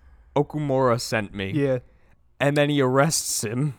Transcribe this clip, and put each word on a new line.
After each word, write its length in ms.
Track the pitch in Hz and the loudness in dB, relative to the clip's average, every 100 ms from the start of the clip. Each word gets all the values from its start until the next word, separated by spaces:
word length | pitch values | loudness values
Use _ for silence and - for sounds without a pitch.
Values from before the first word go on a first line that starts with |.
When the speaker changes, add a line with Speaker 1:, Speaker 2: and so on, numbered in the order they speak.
| - - _ 156 | -20 -20 _ -2
Speaker 1:
"Okumura 640 | 143 151 147 131 127 117 | -2 -2 0 2 2 2
sent 340 | - 113 98 | 0 -4 -4
me." 180 | 98 95 | -6 -4
Speaker 2:
Yeah. 280 | 107 139 127 - _ _ _ _ - | -2 0 -2 -6 _ _ _ _ -4
Speaker 1:
And 180 | 139 147 | 0 2
then 120 | 143 | 2
he 120 | 143 | 2
arrests 640 | 131 135 147 - - - 107 | 2 4 2 0 -4 -4 -4
him. 300 | 120 147 | -2 -4